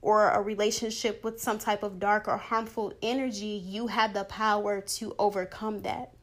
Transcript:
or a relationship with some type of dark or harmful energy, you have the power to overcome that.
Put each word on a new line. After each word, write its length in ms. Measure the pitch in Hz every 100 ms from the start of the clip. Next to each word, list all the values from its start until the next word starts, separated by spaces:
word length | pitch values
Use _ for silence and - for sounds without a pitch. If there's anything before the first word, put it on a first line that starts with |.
or 280 | - 214 208
a 120 | -
relationship 800 | 202 208 208 214 226 220 233 208
with 160 | 226 226
some 180 | - 214
type 240 | 233 202
of 160 | 208 185
dark 300 | 202 208 208
or 80 | 208
harmful 560 | - 226 220 - 208 -
energy, 600 | 220 262 262 208 214 208
you 220 | 185 196 233
have 260 | 208 220
the 120 | 202
power 580 | 196 - 220 208 208 202
to 320 | 196 - 220 -
overcome 600 | 208 196 185 - 214 214
that. 320 | 190 - 254 -